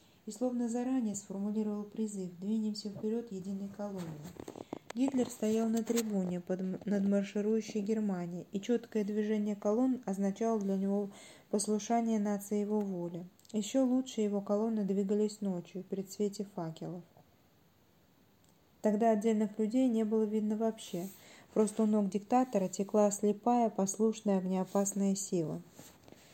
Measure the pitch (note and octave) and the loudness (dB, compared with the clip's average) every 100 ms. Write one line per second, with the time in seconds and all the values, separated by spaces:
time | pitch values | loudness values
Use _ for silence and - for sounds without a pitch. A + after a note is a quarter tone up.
0 | - _ - G#3 B3+ A#3+ A#3+ A#3+ B3+ C4 | -20 _ -12 -4 -2 0 -2 -2 0 0
1 | G#3+ G3+ - G3 G#3 G#3+ G#3+ G#3 G#3 A3 | 0 -4 -6 -4 -2 0 -2 -2 -6 -4
2 | G#3+ G3+ F3+ E3+ G3 A3 G#3+ G#3 G#3 G3 | -4 -4 -8 -6 -2 0 0 -4 -8 -4
3 | G#3+ A#3 A#3 F#3+ F#3+ G3 G3 - G3+ F#3+ | -2 -2 -4 -8 -6 -6 -8 -8 -8 -6
4 | E3 D3+ D#3+ - - - - - - A3+ | -8 -10 -12 -12 -12 -12 -12 -12 -8 0
5 | C4+ B3+ A#3+ - G#3+ A3 A3+ A3+ A3 A#3 | 0 2 0 0 0 2 2 0 2 0
6 | A3 G3 F3+ F3+ F3+ F#3 F#3 F3+ - G3+ | 2 0 0 -2 -2 -2 -2 -4 0 2
7 | G3 G3+ G3 G#3 G#3 A3 - G#3+ G3+ A3 | 4 2 2 -2 2 0 0 -4 0 0
8 | G#3 F3+ F3 F3 - G3 G3 A#3 - A3 | 0 -2 -4 -8 -6 -6 0 0 0 -2
9 | G#3 G#3+ G#3 G#3+ G#3 G3+ G#3 A3 C4 B3 | 0 0 0 0 0 0 2 4 2 0
10 | - G3 G3 G3 A3+ A3 G3 G3 G3 G3+ | -2 0 0 0 0 0 0 0 2 0
11 | G3+ - - - - G#3+ G#3+ G#3+ G#3 A#3 | -2 -8 -20 -18 -4 -2 0 -2 2 0
12 | A3+ A3 G#3 G3+ G3+ G#3 G3+ G#3+ G3 F3+ | 2 0 0 -2 -2 -2 0 0 -2 -4
13 | F3 E3+ F3+ _ - A3 G#3 C4+ B3+ B3+ | -4 -6 -12 _ -6 -4 0 2 4 2
14 | C4 - G#3 G3+ G3+ G#3 A3+ A3 G3 G3 | 0 0 0 0 0 0 2 0 0 0
15 | G3 G#3 G#3+ G#3 G3+ F3 E3+ F#3 F#3 G3 | 2 2 0 0 -4 -4 -6 -12 -8 -6
16 | G3 - G#3 G3+ G3+ - E3 D#3+ D#3+ F3 | -6 -2 -2 -2 -8 -6 -8 -8 -10 -10
17 | E3+ - - _ _ _ _ _ _ _ | -14 -20 -20 _ _ _ _ _ _ _
18 | _ _ _ _ _ _ _ - G#3+ G#3 | _ _ _ _ _ _ _ -2 0 4
19 | A#3 G#3+ A3+ G#3+ G#3+ - G#3+ B3+ C4 A3+ | 4 4 4 2 0 0 0 4 4 4
20 | G#3+ A3 G#3+ G#3+ G#3 G#3+ A3+ A3 - F3 | 2 2 2 0 0 0 0 -2 -8 -8
21 | F#3+ - - - - G#3+ G#3 G#3 G#3+ G#3+ | -8 -12 -20 -20 -2 2 2 4 4 4
22 | G3+ G3+ - B3 B3+ G3+ F#3 - G3 G#3+ | 2 0 2 2 4 0 0 -2 0 4
23 | G#3 G3+ G#3 G#3 A#3+ A#3+ A3+ A3+ G3 G3+ | 4 4 0 2 2 4 2 2 0 2
24 | A3 G#3+ G#3 F#3+ F#3 F#3 F#3 G3+ G3 G3 | 2 2 0 2 2 -2 0 0 0 2
25 | G3 G3 - F3+ D#3 E3+ - - - - | 2 0 0 -2 0 -4 -10 -20 -20 -20
26 | - - - | -20 -20 -20